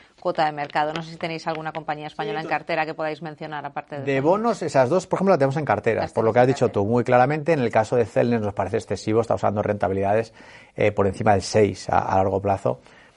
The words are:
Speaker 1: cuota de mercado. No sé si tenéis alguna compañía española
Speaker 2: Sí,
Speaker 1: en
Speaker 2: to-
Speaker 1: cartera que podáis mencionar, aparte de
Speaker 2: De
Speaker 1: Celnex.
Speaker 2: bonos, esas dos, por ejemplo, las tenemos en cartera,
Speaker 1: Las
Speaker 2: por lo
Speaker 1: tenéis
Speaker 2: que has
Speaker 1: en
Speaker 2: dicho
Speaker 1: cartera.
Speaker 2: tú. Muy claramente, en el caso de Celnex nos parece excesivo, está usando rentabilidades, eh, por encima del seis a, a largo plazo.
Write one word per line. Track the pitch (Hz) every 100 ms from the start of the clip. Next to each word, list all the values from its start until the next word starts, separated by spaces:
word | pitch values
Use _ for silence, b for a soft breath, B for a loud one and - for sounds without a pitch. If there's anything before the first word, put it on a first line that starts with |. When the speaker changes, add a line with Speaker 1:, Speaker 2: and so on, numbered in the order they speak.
| B _
Speaker 1:
cuota | 180 170 156
de |
mercado. | 147 147 160 151
No | 160
sé | 160
si | 165
tenéis | 170 160 170
alguna | 156 160
compañía | 160 151 151 151
española | - 151 156
Speaker 2:
Sí, | 160
Speaker 1:
en |
Speaker 2:
to- | 151
Speaker 1:
cartera | - 160 156
que |
podáis | 156 156 151
mencionar, | 165 151 156 151 139
aparte | 147 - 147
de |
Speaker 2:
De | 131
Speaker 1:
Celnex. | 135
Speaker 2:
bonos, | 147 202 233 185
esas | 165 135 127
dos, | 180 175
por | -
ejemplo, | 190
las | 170
tenemos | 135 131
en | 185
cartera, | 104 117 104
Speaker 1:
Las | 95
Speaker 2:
por | -
lo | 113
Speaker 1:
tenéis |
Speaker 2:
que | 110
has |
Speaker 1:
en | 131
Speaker 2:
dicho | 127 117
Speaker 1:
cartera. | 104
Speaker 2:
tú. | 101
Muy | 120
claramente, | 113 123 131 156 147
en | 156
el | 117
caso | 113 110 123
de | 107
Celnex | 135 123 117
nos | 104
parece | 101 92 110
excesivo, | - 98 - 110
está | 113 101
usando | 107 104
rentabilidades, | 101 101 95 95 98 107 113 B B B B -
eh, | 107
por | 101 101
encima | 95 110
del | 101
seis | - 110 101 98 -
a, | -
a | - 95
largo | 98 98
plazo. | 101 98 123 127 b b b